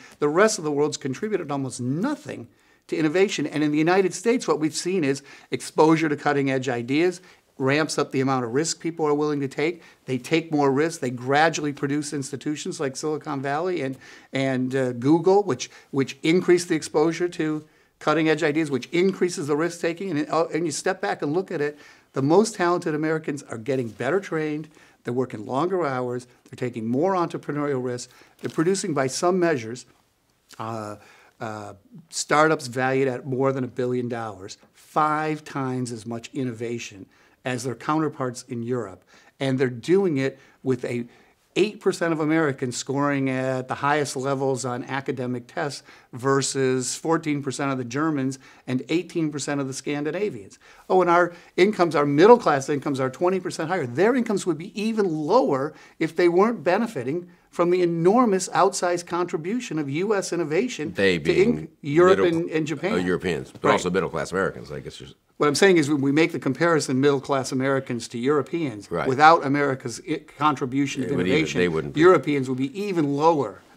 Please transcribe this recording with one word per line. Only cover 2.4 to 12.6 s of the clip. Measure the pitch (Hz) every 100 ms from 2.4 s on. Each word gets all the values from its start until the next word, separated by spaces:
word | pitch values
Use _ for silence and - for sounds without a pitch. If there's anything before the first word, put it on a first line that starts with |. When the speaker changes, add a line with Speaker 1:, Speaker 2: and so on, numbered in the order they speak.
| 117 _ _ _ _
Speaker 1:
to | 170
innovation. | 156 170 202 - 147
And | 147
in | 151
the | 147
United | 160 190 185
States, | - 233 240 -
what | 151
we've | 156 -
seen | 175 185 139
is | 139 - - -
exposure | 131 - - 156 160 156
to | 147
cutting-edge | 151 143 139 135 131
ideas | 120 120 143 180 180 - - _ -
ramps | 131 143 160 -
up | 143
the | 135
amount | 131 135
of | 120
risk | 127 165 -
people | 165 160 151
are |
willing | 147 151 147
to | 139
take. | 139 147 - - _ -
They | 127
take | 123 160 165
more | 147 139
risks. | 135 165 160
They | 131
gradually | 123 123 139 165 160 151
produce | 139 143 147 147
institutions | 147 135 135 147 147